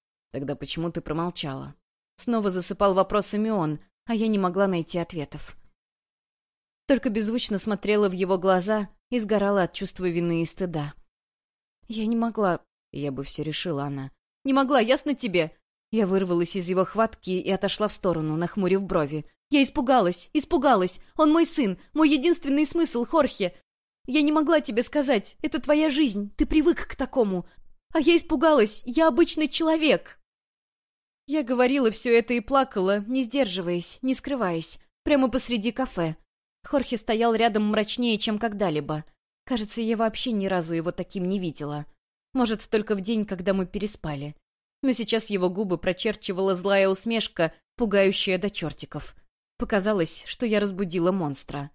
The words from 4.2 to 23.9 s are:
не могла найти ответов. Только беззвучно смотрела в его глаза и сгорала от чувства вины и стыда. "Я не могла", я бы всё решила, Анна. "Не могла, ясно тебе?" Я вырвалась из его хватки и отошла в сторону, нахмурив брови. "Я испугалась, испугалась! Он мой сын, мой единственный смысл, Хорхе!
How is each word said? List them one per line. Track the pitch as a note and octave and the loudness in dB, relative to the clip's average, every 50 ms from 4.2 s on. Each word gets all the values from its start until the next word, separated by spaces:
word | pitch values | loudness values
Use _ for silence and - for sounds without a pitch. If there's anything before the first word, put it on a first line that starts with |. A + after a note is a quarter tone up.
| A3+ | 0
не | A3 G#3+ G3 | 0 2 2
могла | F#3+ F3+ E3+ G3 G3+ | 0 0 2 0 0
найти | G3 F#3 E3+ D#3+ - - | 2 0 -2 -4 -4 -4
ответов. | F3 E3+ - F3+ E3 C#3 - - - - - - - - - _ _ _ _ _ _ _ _ _ _ _ _ _ _ _ _ _ _ _ _ _ _ _ | -4 -4 -4 -6 -8 -10 -10 -12 -14 -16 -16 -18 -20 -20 -20 _ _ _ _ _ _ _ _ _ _ _ _ _ _ _ _ _ _ _ _ _ _ _
Только | - C#4 A#3+ - C4 | 2 2 2 2 0
беззвучно | G3+ A3 G#3+ G#3+ A3+ B3 - - G#3 F#3 | -2 -2 -2 -2 -2 -4 -2 -2 -2 -2
смотрела | - A3 G#3 G3+ - G3+ G#3 G#3 G#3 F#3+ | -2 -2 -4 -2 0 0 2 2 2 0
в | F3+ | 0
его | F3+ F#3+ F3+ F#3+ F3+ | -2 0 0 0 0
глаза | E3+ F#3+ F#3 F#3 F3+ G#3 G#3+ G#3+ G3+ - - _ _ _ | 2 2 2 2 2 0 -2 -2 -4 -6 -12 _ _ _
и | B3 B3 | -4 -4
сгорала | G#3+ G3+ A3 G3+ G3 G3+ G3+ G3 | 0 0 0 2 2 2 2 2
от | F3 E3 - | 0 0 -2
чувства | - G3+ F#3 - - F3+ F3+ | -6 -8 -8 -6 -4 -4 -2
вины | E3 F3 E3+ E3+ E3+ E3 | -2 -2 -2 0 0 0
и | E3 | -2
стыда. | - - - F#3+ F3 E3+ D#3 D3 D3 - - - _ _ _ _ _ _ _ _ _ _ _ _ _ _ _ _ | -4 -4 -6 -6 -6 -4 -6 -8 -8 -10 -16 -20 _ _ _ _ _ _ _ _ _ _ _ _ _ _ _ _
"Я | - A3 A3 G#3+ | -12 -8 -6 -4
не | A3 A#3 | -2 0
могла", | A3+ A#3 A#3 A3 A3 G#3 F#3 E3+ - - _ _ _ _ _ | 0 -2 -2 0 0 2 2 0 -2 -6 _ _ _ _ _
я | - D3 C#3+ C#3+ | -10 -6 -6 -6
бы | C3+ B2+ C#3 | -6 -6 -8
всё | - - - D3 | -8 -8 -6 -6
решила, | D#3 D3 - - F3+ D#3 C#3 C#3+ | -6 -6 -4 -4 -4 -4 -4 -4
Анна. | C#3+ C#3+ C#3 C3+ C3+ - _ _ _ _ _ - | -6 -6 -8 -10 -12 -14 _ _ _ _ _ -2
"Не | C4+ C4 | 0 2
могла, | C4+ C4+ B3 D4 B3+ | 2 2 4 4 4
ясно | G#3+ A3+ C4+ - - D4 C#4 | 4 4 2 2 0 -2 -4
тебе?" | - - G#3+ F3 F3 D#3+ D#3 - _ _ _ _ _ _ _ | -2 -2 0 0 0 0 0 -6 _ _ _ _ _ _ _
Я | - A3 G#3 | -2 0 2
вырвалась | F3+ F#3+ F#3+ F#3+ F3+ F3 E3+ F3 - - | 2 2 0 0 0 0 0 0 0 -2
из | G3 E3+ F3 | -4 -4 0
его | F#3 F#3 F#3 | 0 0 0
хватки | F#3 - G#3 A3+ A3 - - - F#3 | 0 0 0 0 0 -2 -8 -8 -4
и | F#3 F#3 - - | -4 -4 -2 -2
отошла | G3 F#3 - F#3+ - - G#3+ | -2 -2 -2 -4 -2 -2 -2
в | G3+ - | -2 -2
сторону, | - - F#3 E3+ D#3+ D#3 D#3 D#3 | -2 -2 -2 0 0 -2 -2 -2
нахмурив | D#3+ E3+ E3+ - G#3+ F#3 F3 F#3 G3 G3+ | -2 -4 -4 -2 -2 0 2 2 0 0
брови. | E3+ - E3+ D3+ C#3 D3+ D3+ - - _ _ _ _ | 0 0 0 0 -2 -4 -8 -10 -12 _ _ _ _
"Я | C#4+ C#4+ C#4 | 4 4 4
испугалась, | - - D4+ B3 B3+ C4+ B3 F#3+ F3 F3+ - - - - | 4 0 -2 2 4 4 4 4 2 0 -2 -6 -4 -2
испугалась! | D4+ - - F4 D4 B3 C#4+ A#3+ F#3+ F#3 F3+ - - - - _ | -2 0 0 0 2 4 4 4 4 4 0 -2 -6 -12 -8 _
Он | - D#4 D4+ | 2 4 4
мой | D#4 E4 E4+ | 6 4 4
сын, | - - D#4+ B3+ G3 F3+ - - _ - | 2 0 0 0 -2 -2 -6 -12 _ 0
мой | D4 D#4+ D4+ | 2 4 4
единственный | D4+ C#4 B3+ F4 E4 - - C#4 C4+ D4 D4+ | 4 4 2 2 0 0 0 0 0 0 0
смысл, | - - E4+ E4 - - A#3+ A#3+ | 0 0 0 0 0 0 -2 -2
Хорхе! | - - E4 C#4 B3 - - G3 F3 - _ _ _ _ _ _ _ | 0 2 2 2 2 0 -4 -4 -4 -6 _ _ _ _ _ _ _